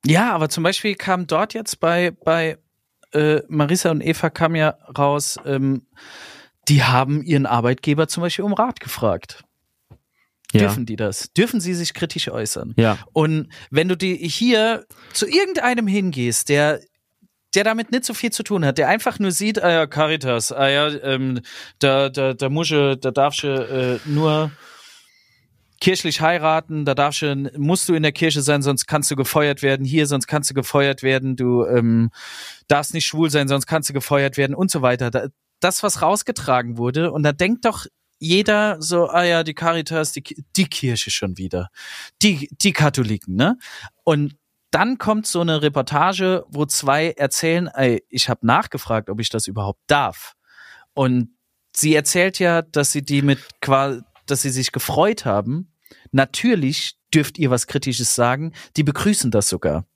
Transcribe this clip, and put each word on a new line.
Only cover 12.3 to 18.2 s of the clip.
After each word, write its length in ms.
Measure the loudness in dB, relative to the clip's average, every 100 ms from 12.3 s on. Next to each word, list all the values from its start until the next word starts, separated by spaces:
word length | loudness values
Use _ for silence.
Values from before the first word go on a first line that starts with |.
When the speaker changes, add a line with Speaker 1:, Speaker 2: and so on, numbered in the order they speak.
Speaker 1:
äußern? 420 | -6 -6 -6 -4 2
Speaker 2:
Ja. 180 | 2 2 -4
Speaker 1:
Und 360 | 0 0 0 -4 -16 -2
wenn 160 | 0 0
du 120 | 0
die 180 | -2 -4
hier 720 | -6 -2 2 2 2 -2 -8 -20 -10
zu 140 | -4 0
irgendeinem 580 | 0 0 0 0 0 0
hingehst, 600 | 0 0 0 -2 -2 2
der, 320 | 2 4 0 -6 _ _ _ _ _ _
der 100 | 0
damit 280 | 2 0 -2
nicht 140 | -4 -4
so 80 |
viel 180 | -4